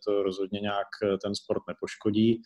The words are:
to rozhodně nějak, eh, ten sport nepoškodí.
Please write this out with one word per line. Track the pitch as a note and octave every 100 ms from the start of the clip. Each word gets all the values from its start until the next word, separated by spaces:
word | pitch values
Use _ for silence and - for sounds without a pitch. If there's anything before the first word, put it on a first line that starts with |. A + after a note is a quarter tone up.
| G#2+
to | G2+
rozhodně | G2 F#2 F#2+ G2+
nějak, | G#2 G2+ - -
eh, | G#2 F#2+
ten | G2+
sport | G2+ - F#2+ -
nepoškodí. | - F#2+ - A2 G#2 A2 A#2